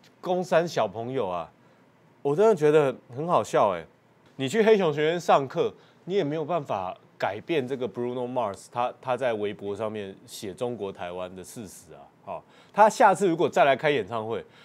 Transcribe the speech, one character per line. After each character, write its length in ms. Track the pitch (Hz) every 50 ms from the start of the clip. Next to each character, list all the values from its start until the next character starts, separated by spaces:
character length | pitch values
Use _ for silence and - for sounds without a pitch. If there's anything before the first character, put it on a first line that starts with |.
| _ _ _ _
攻 220 | - 175 180 180
三 240 | 180 - 185 160 175
小 220 | 170 - 139 113 104
朋 240 | 92 110 117 123
友 160 | 135 131 107 92
啊？ 220 | 90 87 80 80 _ _ _ _ _ _ _ _ _ _ _ _ _ _
我 120 | - 143 147
真 120 | 165 208
的 80 | 226 214
觉 160 | 151 151 151
得 240 | 151 156 147 135 117 - - - 120
很 120 | 127 156
好 180 | 175 170 127 104
笑 260 | - - 151 123 104
欸。 160 | 92 85 80 - _ _ _ _ _ _ _ _ _
你 100 | - 135
去 160 | 131 190 226
黑 140 | 208 226 226
熊 160 | 196 190 160
学 120 | 143 151 151
院 140 | 156 170 175
上 300 | - - 190 156 139 127
课， 240 | - 170 143 107 - - _ _ _ _ _
你 100 | 165 185
也 80 | 202
没 140 | 165 143 151
有 80 | 165 151
办 180 | 135 175 165
法 320 | 135 127 123 101 92 92 95 - _ _ _
改 240 | - 127 104 98 107
变 260 | - - 170 147 127
这 80 | 123 135
个 140 | 120 127 110
Bruno 420 | - 120 120 123 123 127 123 120
Mars， 360 | 127 127 117 101 95 - - -
他， 220 | - 120 123 123 - -
他 160 | - 135 127
在 160 | 113 135 123
微 220 | 117 104 104 101 104
博 200 | - 101 101 101
上 160 | 98 110 107
面 240 | 107 107 101 95 95 - -
写 260 | 120 - - - 98
中 240 | 87 - 127 120 123
国 160 | 104 101 98
台 180 | 95 - 90 87
湾 240 | 90 92 90 90 92
的 80 | 92
事 240 | 90 - - 127 110
实 280 | 87 - - - 80 78
啊， 100 | 73 71 - _ _ _
哦， 160 | 101 90 80 - _ _ - - _
他 160 | - 196 214
下 280 | 214 214 - 247 202 185
次 120 | 160 202
如 80 | 185 165
果 140 | 156 175 -
再 160 | - 190 165
来 100 | 139 135
开 160 | 123 - 151
演 160 | 147 123 101
唱 220 | 90 117 113 107 110
会， 160 | 113 92 - - _ - -